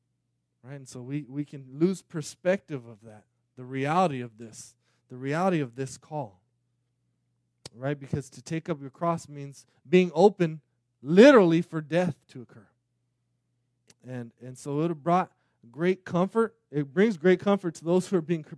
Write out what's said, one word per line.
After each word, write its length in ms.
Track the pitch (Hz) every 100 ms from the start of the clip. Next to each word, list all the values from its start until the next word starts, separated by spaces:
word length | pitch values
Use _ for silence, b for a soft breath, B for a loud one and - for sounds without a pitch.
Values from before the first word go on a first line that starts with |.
| _ _ _ _ _ _
Right? 120 | 123 143
And 120 | 131
so 120 | 127
we, 260 | 123 147 120
we 160 | 143
can 220 | 147 143 131
lose 320 | 139 180 185
perspective 840 | - 170 - - 180 - - 139 117
of 160 | 107
that, 200 | 113 107 _ _ _ -
the 80 |
reality 560 | 127 135 139 175 180 131
of 180 | 120 107
this, 360 | 113 - - _ _ _ _
the 60 | 127
reality 440 | 135 156 190 165
of 160 | 127 120
this 200 | 131 -
call. 440 | - 151 107 92 _ _ _ _ _ _ _ _ _ _ _ _ -
Right? 280 | 113 135 143
Because 300 | 135 147 131
to 120 | -
take 260 | - 165 -
up 120 | 147
your 100 | 135
cross 380 | - 170 165 -
means 360 | 143 139 135 _ _ 131
being 220 | 180 180
open 460 | 151 202 196 165 156 - _ _ _
literally 600 | 131 180 277 254 175 165
for 180 | 175 160
death 360 | 147 165 180 - _
to 100 | 131
occur. 260 | 113 - _ _ _ _ _ _ _ _ _ _ _ _ _ _ 123
And, 220 | 127 117 _
and 160 | 123 127
so 240 | 147 143
it 140 | 170 156
brought 280 | 160 180 165 _ _ _ 117
great 340 | 127 180 185
comfort. 500 | - 175 196 226 226 - _
It 240 | 143 139
brings 240 | 143 226 165
great 220 | 180 180
comfort 340 | 202 202 175 -
to 80 |
those 240 | 160 180 -
who 80 | 185
are 60 |
being 220 | 151 165 147